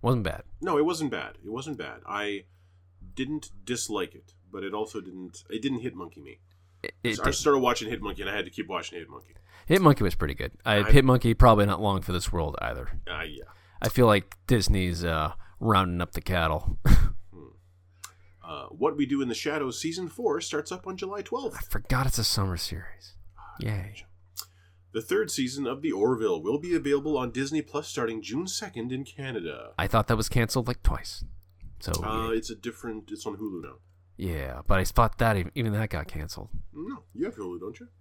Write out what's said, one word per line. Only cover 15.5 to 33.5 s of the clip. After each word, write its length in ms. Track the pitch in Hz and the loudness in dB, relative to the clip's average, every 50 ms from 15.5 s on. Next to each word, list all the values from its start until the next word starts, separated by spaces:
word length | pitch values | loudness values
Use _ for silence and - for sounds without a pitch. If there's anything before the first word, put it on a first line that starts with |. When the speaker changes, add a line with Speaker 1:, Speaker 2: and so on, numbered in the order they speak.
| - - | -12 -4
Speaker 1:
rounding 420 | - 113 107 95 95 90 87 87 87 | 2 4 4 6 4 4 0 -2 -4
up 100 | - - | -4 -4
the 80 | - | -8
cattle. 580 | - - 95 90 82 80 78 76 - - - - - | -4 -2 0 2 2 2 0 0 0 -2 -2 2 10
<laughs> 60 | - - - - - - - - - - | 10 12 12 12 8 4 0 -6 -8 -16
Speaker 2:
Hmm. 160 | 87 73 65 - - _ _ _ _ _ _ _ _ - - - _ - - - _ - | -18 -18 -20 -20 -20 _ _ _ _ _ _ _ _ -20 -20 -20 _ -20 -20 -20 _ -14
Uh, 220 | 85 80 71 67 | -12 -10 -10 -10
What 300 | - - 82 113 156 151 | -12 -6 0 0 0 2
We 100 | 147 143 | 2 0
Do 140 | 127 139 139 139 | 0 2 0 0
in 60 | 123 | -2
the 60 | 113 | -2
Shadows 460 | - - 156 147 156 147 131 117 - | -2 -2 -2 -2 -2 -2 -4 -4 -4
Season 260 | - 160 165 185 185 165 | -6 -6 -4 -4 -8 -8
four 320 | - - 247 214 143 120 | -8 -2 0 0 0 0
starts 300 | 113 - - 147 143 - | -4 -4 -6 -6 -6 -6
up 160 | 190 185 - | -10 -10 -10
on 100 | 185 190 | -10 -10
July 260 | 190 - 190 196 208 190 | -8 -8 -8 -8 -10 -8
twelfth. 340 | - - 254 277 226 - - | -8 -8 -6 -6 -6 -8 -8
Speaker 1:
I 40 | - | -10
forgot 440 | - - 110 - - 131 127 127 | -4 -4 -4 -2 0 0 0 2
it's 120 | 127 110 - | 0 0 0
a 60 | 110 | 0
summer 320 | - - - 98 95 90 82 | 0 0 0 0 -2 -2 -4
series. 560 | - - - 82 - - - - - - - - - - - | -6 -6 -8 -8 -10 -12 -14 -16 -18 -20 -20 -20 -20 -20 -20
Speaker 2:
Ah, 200 | - - - - - | -20 -20 -20 -16 -10
Speaker 1:
Yay. 280 | - 110 107 98 98 104 101 | -8 -6 -6 -6 -6 -10 -12
Speaker 2:
gotcha. 100 | - - - - - - - _ - - _ _ _ - - _ _ - _ - | -18 -20 -20 -20 -20 -20 -20 _ -16 -16 _ _ _ -20 -20 _ _ -20 _ -8
The 100 | 113 113 | -8 -4
third 280 | - 180 208 220 156 | -2 0 0 0 0
season 360 | - - 131 123 127 139 143 | -2 -2 -2 -2 -2 -4 -4
of 160 | 120 123 135 147 | -4 -4 -2 -4
The 80 | 160 - | -4 0
Orville 480 | 95 104 117 131 113 110 104 90 80 78 | 2 4 2 2 2 2 0 0 0 0
will 160 | 95 120 147 | -2 -2 -2
be 140 | 151 175 175 | 0 0 -2
available 440 | 160 135 143 143 143 139 151 151 135 | 0 2 2 0 0 0 0 0 0
on 140 | 127 123 113 | 0 -2 -2
Disney 300 | 127 135 135 151 156 147 | -4 -4 -2 -2 -4 -4
Plus 260 | - - 147 156 - | -2 -6 -8 -8 -6
starting 340 | - 143 123 113 113 110 104 | -6 -4 -2 -2 -2 -4 -8
June 240 | 101 110 139 180 | -6 -6 -6 -4
second 460 | 185 - - 220 190 - 120 113 123 127 | -4 -6 -8 -8 -8 -8 -6 -6 -4 -4
in 120 | 127 139 | -6 -8
Canada. 680 | - - - 139 131 127 107 85 80 - 60 57 55 - - | -10 -12 -12 -10 -6 -6 -6 -6 -6 -8 -10 -12 -14 -6 -2
Speaker 1:
I 80 | 82 98 | -2 2
thought 180 | - 113 104 | 4 4 4
that 100 | - 117 | 4 2
was 120 | 107 110 - | 0 2 0
canceled, 400 | - 123 117 110 - 131 117 120 | 2 2 2 2 0 -2 -2 -2
like, 140 | 123 - - | -4 2 2
twice. 400 | - - 127 - - - - - - - - - _ - _ - - - - | 2 2 2 -6 -10 -10 -10 -10 -10 -12 -16 -18 _ -20 _ -18 -16 -16 -12
So, 120 | - - - - - | -6 -4 -2 -2 -2
Speaker 2:
Uh, 240 | 107 110 113 113 117 | -2 -2 -2 -2 0
Speaker 1:
yeah. 60 | 113 | -2
Speaker 2:
it's 140 | 110 110 - | -2 -2 -4
a 40 | 113 | -12
different, 560 | 101 98 120 113 - - 120 110 110 98 92 | -10 -10 -12 -12 -10 -10 -10 -10 -10 -10 -12
it's 160 | 107 101 - | -14 -10 -8
on 100 | 113 101 98 | -10 -8 -8
Hulu 240 | 107 104 | -8 -8